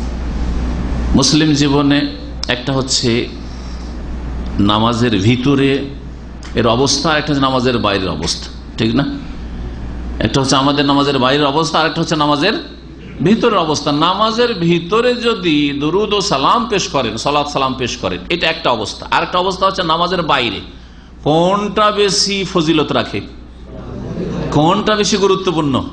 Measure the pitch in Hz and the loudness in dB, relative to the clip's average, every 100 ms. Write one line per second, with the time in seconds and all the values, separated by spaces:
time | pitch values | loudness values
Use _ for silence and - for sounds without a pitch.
0 | - - - - - - - - - - | -4 -4 -4 -2 -2 -2 -2 -2 -2 -2
1 | - - 135 151 156 143 147 143 143 143 | 2 4 4 4 4 4 4 4 4 2
2 | 143 - - - - 123 - 135 127 - | 0 -4 -10 -6 -2 -2 -2 -2 0 0
3 | 123 117 - - - - - - - - | 2 0 -2 -6 -12 -10 -10 -10 -8 -8
4 | - - - - - - 101 107 113 113 | -8 -8 -6 -6 -4 2 4 4 4 2
5 | 123 104 104 123 127 143 139 139 139 - | 2 2 2 2 4 4 4 2 -2 -10
6 | - - - - - - 113 113 139 - | -12 -12 -14 -14 -6 0 2 4 2 2
7 | 170 151 143 139 135 131 123 120 104 98 | 0 0 0 0 2 2 2 2 0 0
8 | 92 78 85 - - - - - 113 117 | -2 -2 -4 -6 -8 -12 -10 -2 0 0
9 | - - - - - - - - - - | 0 -4 -8 -10 -10 -8 -8 -8 -8 -8
10 | - - - 139 131 139 139 143 143 139 | -8 -4 -2 0 2 2 2 2 2 2
11 | 143 135 123 143 147 147 160 170 160 160 | 2 2 2 2 2 2 2 2 0 0
12 | 160 160 147 277 190 330 - - - - | -2 0 2 2 2 0 -6 -14 -18 -16
13 | - - 156 226 240 202 156 147 151 147 | -12 0 2 4 4 2 0 0 0 0
14 | 170 190 220 226 240 202 170 175 170 214 | 2 2 0 2 0 2 2 2 2 2
15 | 247 240 233 214 180 147 147 143 151 180 | 2 2 0 0 2 2 2 0 0 0
16 | 214 208 180 143 151 226 233 202 - 143 | 0 0 0 2 4 2 2 -2 -2 -2
17 | 117 110 143 147 143 143 131 123 123 - | -2 -2 0 0 0 -2 -2 -2 -6 -4
18 | 92 87 - 170 165 160 147 117 101 - | -4 -4 -4 -2 0 0 0 0 -2 -8
19 | - 139 165 180 185 180 190 185 170 165 | -4 -2 0 0 0 2 0 0 0 0
20 | 175 180 156 139 120 92 - - - - | 0 0 0 0 0 -4 -10 -16 -20 -20
21 | - - 143 156 175 202 202 175 208 202 | -20 -4 2 4 4 2 0 2 2 4
22 | 202 180 196 196 185 185 156 156 139 131 | 2 2 0 -2 0 0 2 2 2 0
23 | 107 104 - - - - - - - - | -2 -4 -8 -14 -18 -18 -16 -14 -12 -10
24 | - - - - 151 139 160 196 208 214 | -8 -6 -6 -4 -2 2 4 2 2 2
25 | 202 208 190 190 185 160 147 120 90 | 2 2 2 2 0 0 0 0 -4